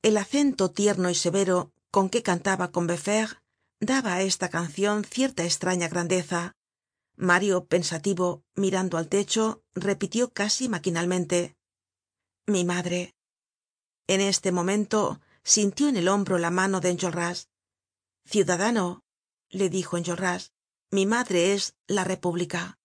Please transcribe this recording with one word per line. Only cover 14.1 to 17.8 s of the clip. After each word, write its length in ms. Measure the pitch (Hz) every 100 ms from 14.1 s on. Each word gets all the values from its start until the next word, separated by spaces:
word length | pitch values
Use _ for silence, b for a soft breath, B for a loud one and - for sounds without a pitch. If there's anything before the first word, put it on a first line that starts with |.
| 190
este 320 | 196 190 190
momento 680 | 180 175 208 208 214 196 - b b
sintió 460 | - - 202 - 294
en 80 | 233
el 120 | 175
hombro 300 | 202 196 185
la 120 | 170
mano 300 | 180 196 190
de 100 | 185
Enjolras. 580 | 175 180 175 170 180 - _ _ _